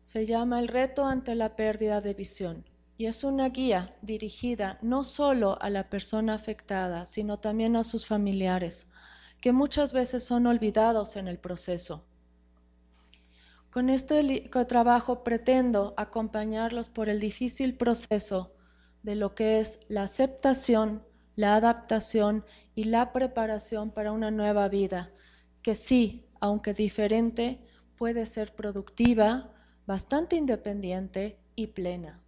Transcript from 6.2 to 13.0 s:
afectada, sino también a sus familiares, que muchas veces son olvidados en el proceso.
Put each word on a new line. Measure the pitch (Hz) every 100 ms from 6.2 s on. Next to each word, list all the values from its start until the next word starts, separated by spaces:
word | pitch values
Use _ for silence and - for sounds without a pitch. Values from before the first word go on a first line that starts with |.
| 220
afectada, | 214 220 214 - 190 185 170
sino | 175 - 208 208
también | 214 220 226 233
a |
sus | 226 226 -
familiares, | 208 202 196 185 185 175 - - - - - - _
que | 247
muchas | 254 285 302 285
veces | 254 247 247
son | 226 240 240
olvidados | 240 220 220 220 226 208 202
en | 185
el | 175
proceso. | 180 180 - 175 - 151 _ _ _ _ _ _ _ _ _ _